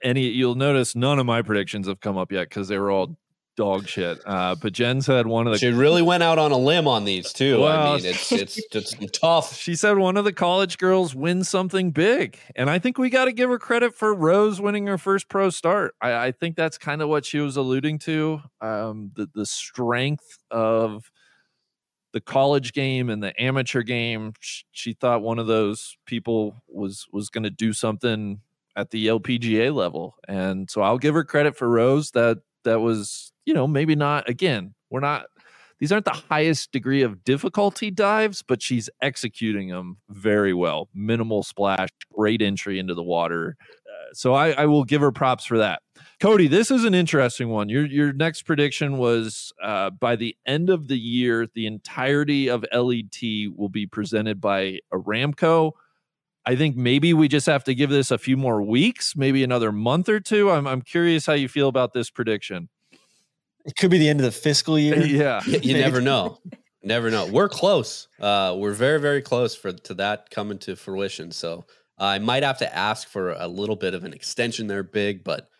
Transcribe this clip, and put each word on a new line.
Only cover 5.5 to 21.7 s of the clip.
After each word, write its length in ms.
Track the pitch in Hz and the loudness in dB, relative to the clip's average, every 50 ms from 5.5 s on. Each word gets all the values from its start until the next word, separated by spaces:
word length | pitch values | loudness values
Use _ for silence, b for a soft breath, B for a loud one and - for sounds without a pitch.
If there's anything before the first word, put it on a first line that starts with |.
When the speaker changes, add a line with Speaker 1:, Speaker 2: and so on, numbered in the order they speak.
| 110 | 2
Speaker 1:
the 60 | 104 | 2
Speaker 2:
She 100 | 123 123 | 2 2
really 320 | 120 123 135 151 170 175 | 2 4 4 6 6 6
went 220 | 170 175 180 170 170 | 4 4 4 4 4
out 140 | 165 165 | 4 4
on 140 | 156 156 147 | 4 4 4
a 60 | 139 | 4
limb 320 | 127 127 143 170 175 156 139 | 4 4 4 4 4 4 2
on 160 | 120 107 101 | 2 2 0
these 260 | 101 95 92 87 - | -2 -4 -4 -4 -6
too. 300 | - - 135 139 127 110 | -4 0 2 4 4 4
Speaker 1:
Well, 320 | - 151 160 156 151 147 147 | 4 4 4 4 2 2 2
Speaker 2:
I 20 | |
mean, 100 | - - | 0 -2
it's, 240 | 90 - - - - 240 | -2 -4 -4 -2 -2 -2
it's, 240 | 208 202 - - 220 - - - | -2 -2 -4 -8 -12 -10 -6 -6
it's 220 | 107 - - - - 104 - - | -6 -6 -6 -10 -12 -12 -8 -4
tough. 380 | - 160 165 170 160 - - - | 0 2 4 4 4 2 -2 -8
Speaker 1:
She 200 | - - 175 170 | -10 -6 -6 -2
said 220 | - 208 208 208 | 0 2 4 4
one 200 | 196 190 185 185 | 4 4 2 2
of 80 | 208 202 | 2 0
the 80 | 208 175 | 0 0
college 440 | - 185 175 180 196 196 175 - | 0 0 2 2 2 0 0 -2
girls 380 | - 185 185 185 185 180 151 131 | 0 2 4 4 4 2 0 -4
wins 320 | 131 147 175 180 185 185 | -4 -2 0 0 0 -2
something 440 | - - 185 190 180 190 190 185 175 | -2 -2 -2 -2 0 0 0 0 0
big. 460 | 135 151 175 214 254 - 156 98 - - B B B | 2 2 2 4 4 2 0 -4 -8 -14 B B B
And 120 | 120 127 143 | -2 0 0
I 100 | 165 185 | 0 0
think 180 | 175 254 247 | 0 -2 0
we 120 | 269 254 247 | 0 0 2
gotta 220 | 247 262 262 262 | 2 2 2 2
give 180 | 220 233 254 247 | 2 0 0 0
her 100 | 247 240 | 0 -2
credit 360 | - - 233 240 240 233 - | -2 0 0 2 2 0 0
for 180 | - 220 214 208 | 0 0 0 2
Rose 460 | 180 156 160 185 202 214 214 196 185 | 2 4 4 6 6 4 2 2 0
winning 280 | 202 208 208 208 202 | -2 -2 -2 -2 -2
her 100 | 202 196 | -2 -4
first 320 | 160 - 190 196 196 - - | -2 0 0 0 0 -2 -2
pro 200 | - 196 196 185 | 0 0 0 0
start. 440 | - - - 165 196 208 170 - - - | 0 0 0 2 2 2 0 -2 -4 -4
I, 260 | 117 123 117 117 123 | -2 -2 0 0 0
I 40 | 131 123 | -2 -4
think 240 | - 165 170 160 | -4 -6 -6 -2
that's 200 | 170 160 160 - | -2 -2 -2 -2
kinda 300 | - - 151 147 156 151 | -6 -6 -6 -4 -2 0
what 180 | 147 156 147 135 | 0 0 0 -2
she 140 | - - 147 | -2 -4 -2
was 160 | 147 143 127 | -2 -2 -2
alluding 440 | 143 131 131 131 135 139 151 156 147 | -2 0 0 0 0 0 -2 -4 -4
to. 420 | - 165 156 156 156 160 156 147 139 - _ - | -4 -2 -2 0 0 -2 -2 -4 -8 -16 _ -10
Um, 520 | 110 110 110 104 110 110 107 110 104 98 98 | -6 -6 -4 -4 -4 -6 -8 -10 -12 -12 -8
the, 140 | 107 101 82 - | -8 -8 -6 -6
the 120 | 107 101 | -8 -6
strength 920 | - - - - - - 123 123 117 120 123 131 143 151 - _ _ - - _ - | -6 -6 -10 -10 -10 -6 -4 -2 0 0 0 0 -2 -2 -4 _ _ -20 -20 _ -6
of 580 | 113 113 110 110 113 113 113 110 104 110 - _ _ _ _ _ _ _ _ _ _ _ _ _ | -2 0 0 2 2 2 0 -2 -4 -8 -14 _ _ _ _ _ _ _ _ _ _ _ _ _